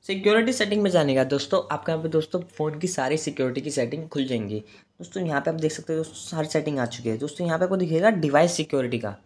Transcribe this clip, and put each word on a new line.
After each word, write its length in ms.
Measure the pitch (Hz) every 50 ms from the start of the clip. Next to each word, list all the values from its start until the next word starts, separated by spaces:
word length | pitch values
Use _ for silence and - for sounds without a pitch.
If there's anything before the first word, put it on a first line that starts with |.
| _
सिक्योरिटी 460 | - 196 196 190 208 208 220 226 240 254
सेटिंग 300 | - 226 202 208 208 208
में 80 | 196
जाने 240 | 180 170 151 143 131
का 100 | 131 131
दोस्तों 340 | 127 139 135 - - - 185 - - 151
आपका 200 | 151 - - 160
यहाँ 100 | 160 160
पे 60 | 160
दोस्तों 300 | 156 160 156 - - 180 175 -
फ़ोन 280 | - - 156 156 156 151
की 100 | 170 175
सारी 280 | - - 135 131 147 156
सिक्योरिटी 420 | - 156 139 - 131 127 123 139
की 100 | 131 151
सेटिंग 380 | 143 139 120 117 139 151 160 -
खुल 160 | - 147 135
जाएंगी। 320 | 131 127 117 107 98 107 107
दोस्तों 640 | 104 - - - _ _ _ _ 175 - - 196 185
यहाँ 180 | 160 151 143
पे 100 | 143 165
आप 60 | 160
देख 160 | 160 156 151 156
सकते 200 | - 160 - 160
हो 40 | 160
दोस्तों 160 | 160 160 - - - -
सारी 200 | - 160 156 156
सेटिंग 300 | - 160 147 151 147 135
आ 80 | 123
चुकी 220 | 117 - - 120 113
है। 80 | 110 110
दोस्तों 280 | 131 151 - - 175
यहाँ 120 | 170 160 165
पे 60 | 185
आपको 120 | 180 190
दिखेगा 340 | 190 185 160 160 160 185 220 226
डिवाइस 440 | 180 156 147 139 147 165 175 170
सिक्योरिटी 420 | - 156 - - 139 127 123 127 113
का 160 | 110 104 98 - _